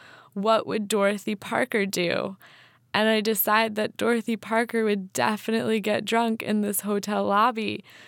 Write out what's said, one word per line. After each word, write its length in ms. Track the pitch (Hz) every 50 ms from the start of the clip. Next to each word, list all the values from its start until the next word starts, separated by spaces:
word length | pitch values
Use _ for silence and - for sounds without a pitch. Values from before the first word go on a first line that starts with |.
| - - - - - -
"What 340 | - 202 196 220 226 220 -
would 220 | - 190 220 208 202
Dorothy 480 | 220 202 196 196 208 202 - - 214
Parker 500 | 202 - - 233 233 254 - - 220 196
do?" 500 | 196 196 - 175 170 - - - 196 196 - - - - - - - _ _ _ _
And 160 | - 208 214 220
I 120 | 220 220
decide 560 | 208 220 220 208 - 220 214 220 226 220 214
that 200 | 214 214 - -
Dorothy 400 | - 202 226 240 233 220 - 226
Parker 460 | 208 - - 226 226 240 233 - 233 220
would 280 | 214 208 202 190 185
definitely 680 | - - - - 214 208 - - 220 226 - - 220 226
get 280 | 190 214 214 - 214
drunk 360 | 202 226 226 233 226 220 226
in 200 | - - 214 214
this 180 | 208 202 202 -
hotel 420 | - 202 214 202 196 202 208 202
lobby. 640 | 202 202 196 202 220 247 247 220 214 202 214 - - - - - -